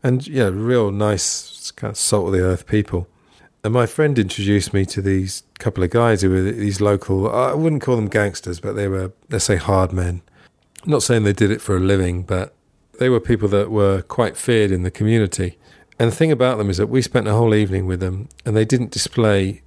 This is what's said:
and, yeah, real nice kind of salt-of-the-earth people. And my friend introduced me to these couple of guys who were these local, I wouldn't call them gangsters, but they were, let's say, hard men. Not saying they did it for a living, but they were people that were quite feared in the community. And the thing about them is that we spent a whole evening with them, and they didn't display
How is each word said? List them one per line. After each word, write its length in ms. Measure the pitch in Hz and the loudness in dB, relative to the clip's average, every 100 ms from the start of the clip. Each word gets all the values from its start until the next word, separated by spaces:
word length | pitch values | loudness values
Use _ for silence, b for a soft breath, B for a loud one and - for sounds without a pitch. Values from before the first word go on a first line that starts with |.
and, 240 | 135 127 143 | 0 -2 -2
yeah, 220 | 143 104 | 0 0
real 400 | 92 113 123 104 | 0 0 2 0
nice 800 | 98 107 101 - - - - - | 0 0 0 -2 -6 -12 -16 -16
kind 200 | - 110 | -10 -10
of 60 | 104 | -6
salt-of-the-earth 680 | - 104 90 95 92 92 - | -2 0 0 0 0 -2 -2
people. 400 | 107 101 90 87 b b b b _ | -2 0 -4 -6 b b b b _
And 100 | 107 | -2
my 120 | 120 117 | 0 0
friend 340 | - 151 131 | 0 0 2
introduced 540 | 98 - 101 104 - | -2 -2 0 2 2
me 120 | 98 95 | -2 -2
to 140 | - | -2
these 420 | 98 95 95 - _ - | 0 0 -2 -8 _ -6
couple 260 | 117 101 | -6 -2
of 60 | 90 | 0
guys 320 | 117 117 104 | 2 2 4
who 100 | 95 | 2
were 100 | 92 | 2
these 400 | 95 110 104 98 | 0 -2 -4 0
local, 480 | 104 101 - 95 101 | 2 0 0 -2 0
I 220 | 117 127 | 0 -2
wouldn't 280 | 147 160 151 | 0 -2 -2
call 140 | - 123 | 0 -2
them 120 | 104 | 0
gangsters, 520 | 107 104 - - 85 | 0 -2 -4 -10 -8
but 140 | 101 | -6
they 140 | 101 101 | -4 -2
were, 260 | 95 95 - _ | -2 -6 -10 _
let's 160 | 110 - | -4 0
say, 100 | 95 | 0
hard 380 | 85 95 90 | 2 2 2
men. 280 | 90 90 87 _ b b _ _ - - | 0 -2 -4 _ b b _ _ -12 -2
Not 160 | 147 | 0
saying 220 | - 120 | 2 2
they 100 | 104 | 2
did 160 | 101 104 | 2 2
it 120 | 107 | 0
for 160 | - 92 | -2 0
a 20 | |
living, 440 | 92 98 90 90 | 2 2 0 -2
but 300 | 90 92 98 _ _ _ _ - | -4 -4 -6 _ _ _ _ -2
they 100 | 127 | 2
were 100 | 120 | 2
people 280 | - 113 104 | 2 0 2
that 220 | 101 101 | 2 0
were 300 | 107 101 98 | 2 2 2
quite 340 | - - 110 - | -4 -2 -2 -2
feared 340 | - 117 104 | 0 2 2
in 120 | 92 | 0
the 80 | 90 | -2
community. 680 | - 107 113 98 - 90 - b b b _ | -2 2 2 2 -2 -6 -8 b b b _
And 120 | 117 | -2
the 40 | 113 | 2
thing 160 | 160 | 0
about 260 | 139 127 117 | 2 2 0
them 120 | 101 | -2
is 80 | 90 | 0
that 100 | 104 | 0
we 140 | 127 | 0
spent 260 | 120 127 107 | 0 -2 0
a 60 | |
whole 220 | 107 117 107 | 2 4 4
evening 300 | 101 92 92 | 2 -2 -2
with 140 | 90 | -4
them, 300 | 92 95 110 - - | -4 -6 -10 -12 -2
and 100 | 110 | 0
they 100 | 110 | 2
didn't 260 | 131 117 | 0 0
display 680 | - - - 110 98 95 - | -6 -6 0 2 2 0 -6